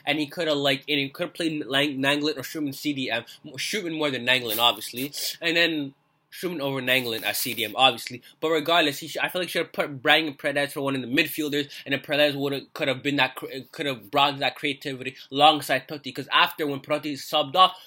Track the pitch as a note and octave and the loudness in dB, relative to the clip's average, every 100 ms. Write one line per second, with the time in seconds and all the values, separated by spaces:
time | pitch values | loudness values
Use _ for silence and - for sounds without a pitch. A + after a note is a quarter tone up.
0 | - D3+ C#3+ - D#3+ C#3+ C#3 C3+ - D3 | -2 -2 -2 -2 -2 2 2 0 0 -2
1 | C#3 - F3 - E3 D3+ A2 C#3 D3 C3+ | -2 -4 -6 -4 -4 -4 -2 0 0 2
2 | C#3 D3 D3 D3 B2 E3 D3 B2+ D3+ C#3 | 0 2 0 -4 -6 -6 -6 -4 -4 -4
3 | A#2 A#2 A2+ - - B2+ - G#3 F3 D#3+ | -4 -4 -6 -14 -14 -8 -6 -4 -4 -2
4 | D3+ C3 A#2+ B2+ A#2+ G#2+ A#2+ A2+ - A#2+ | -2 0 2 2 2 2 4 2 -4 -6
5 | C#3 - - - E3 E3+ E3+ D#3 C#3 - | -6 -6 -8 -4 0 2 2 0 -4 -10
6 | _ _ _ - F3+ E3+ C#3 C3+ B2+ C3 | _ _ _ -8 -6 -4 -4 -2 2 2
7 | B2 A2+ G#2 G#2 C3 A2 G#2+ A#2+ C3 A#2 | 2 -2 -2 -2 -2 -4 -4 4 4 2
8 | - B2 - _ D#3 D#3+ D3 E3+ D3+ C#3 | -6 -12 -16 _ 0 0 2 4 2 0
9 | D#3 C#3+ D3 F#3 F3 F3+ D#3+ - D3+ C#3 | -6 -4 -4 -4 -4 -4 -4 -4 -4 0
10 | D3+ D3+ D#3+ C3+ D3+ C#3+ C#3 D3+ C#3 C3+ | 4 4 2 -4 -2 0 -2 -2 -2 -2
11 | A#2+ C#3+ D#3 - D3+ C#3+ C#3 - - C3+ | 0 0 0 -2 -2 -2 -4 -8 -4 -4
12 | - D3 D3 C#3 C#3 C#3 - - C#3 B2+ | 0 2 2 2 -2 -4 -6 -4 -2 0
13 | C#3+ C#3 C3 - D3+ C3+ B2+ - C#3+ A#2+ | 0 2 2 0 -10 -10 -12 -6 -6 -6
14 | G2+ C#3+ C#3+ C#3 C3+ - D3 C#3 C#3+ C3 | -2 2 2 2 -2 -2 -4 -4 -8 -8
15 | B2+ - - C3+ D3+ D3+ C3+ C3+ - D3+ | -8 -10 -4 6 8 8 2 -2 -2 -10
16 | C3 - C3 D3 F3 - D3+ C3+ C3+ D3+ | -10 -10 2 4 4 2 -2 -2 -2 -2
17 | D3+ C3+ - D#3 C#3+ E3 - - | -2 -8 -2 -2 2 6 6 4